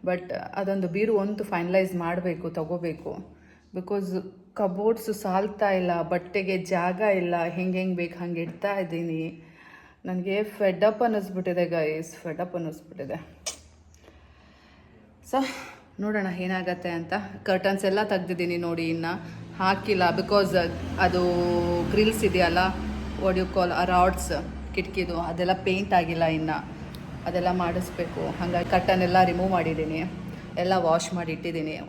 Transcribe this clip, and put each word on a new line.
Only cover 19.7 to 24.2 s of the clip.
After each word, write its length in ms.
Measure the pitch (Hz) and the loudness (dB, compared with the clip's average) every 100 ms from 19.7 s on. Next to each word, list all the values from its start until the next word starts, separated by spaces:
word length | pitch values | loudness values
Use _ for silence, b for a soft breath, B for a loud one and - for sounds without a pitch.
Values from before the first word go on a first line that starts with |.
| 196 220 190 175 170 | 2 2 4 4 4
Because 340 | - 208 185 180 170 - - - 185 | 4 4 6 4 2 -2 -6 2 2
ಅದು 160 | 180 180 175 175 175 175 175 165 | 4 2 2 2 2 2 0 2
ಗ್ರಿಲ್ಸ್ 320 | 202 214 220 214 | 4 4 4 2
ಇದೆಯಲ್ಲ, 300 | 180 170 175 185 190 - - - - | 4 4 4 2 0 -6 -6 -6 -2
what 120 | 190 185 | 2 2
you 80 | 180 196 | 0 2
call, 160 | 180 151 | 2 2
ಆ 40 | 180 | 4
ರಾಡ್ಸ್ 380 | 180 185 180 | 6 6 4